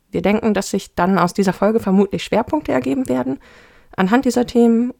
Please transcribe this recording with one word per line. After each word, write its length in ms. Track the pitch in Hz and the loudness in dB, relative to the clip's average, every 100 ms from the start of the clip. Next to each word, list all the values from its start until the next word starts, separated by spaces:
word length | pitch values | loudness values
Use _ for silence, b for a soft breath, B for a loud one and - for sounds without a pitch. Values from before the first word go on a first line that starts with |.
| _ | _
wir 100 | 170 | -4
denken, 320 | 185 208 220 | 0 0 0
dass 160 | 214 - | -2 -2
sich 240 | 196 - | -6 -6
dann 240 | - 180 190 | -2 0 2
aus 160 | 180 | 2
dieser 180 | - 190 | 2 0
Folge 280 | - 202 220 | 2 0 0
vermutlich 420 | 208 190 196 175 | 2 2 2 -2
Schwerpunkte 480 | - 202 240 311 294 | -4 -4 -2 -4 -2
ergeben 380 | 262 254 269 254 | -2 -2 -4 -2
werden, 320 | 254 254 277 b b b b b - | -4 -4 -8 b b b b b -2
anhand 280 | 190 240 | 2 2
dieser 220 | 262 240 240 | 2 0 0
Themen 460 | 240 233 226 247 | 2 4 4 0